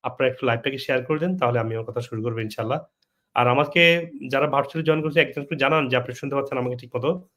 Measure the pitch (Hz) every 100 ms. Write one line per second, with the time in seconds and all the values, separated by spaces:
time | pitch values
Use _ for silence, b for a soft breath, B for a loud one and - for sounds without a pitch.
0 | 131 - 131 127 131 117 139 135 - 131
1 | 123 156 175 185 123 120 110 113 113 120
2 | 120 113 117 113 113 113 110 147 - _
3 | _ _ _ - 123 131 147 175 170 170
4 | 165 - 131 135 147 139 139 165 160 156
5 | 156 147 147 - 139 156 135 156 131 123
6 | 123 123 143 139 139 135 123 123 123 123
7 | 135 180 -